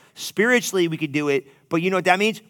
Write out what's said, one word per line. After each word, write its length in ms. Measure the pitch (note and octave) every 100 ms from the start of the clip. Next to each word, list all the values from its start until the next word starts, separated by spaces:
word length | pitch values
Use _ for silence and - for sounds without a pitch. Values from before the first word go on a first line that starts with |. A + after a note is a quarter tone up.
| _
Spiritually, 720 | - - - A3 B3 - F#3+ E3+
we 100 | D#3+
could 160 | D#3
do 160 | C#3+ D3
it, 200 | C#3 - _ _
but 140 | E3
you 80 | F3+
know 60 | F#3+
what 80 |
that 160 | F3 F3+
means? 200 | G#3+ G#3+ -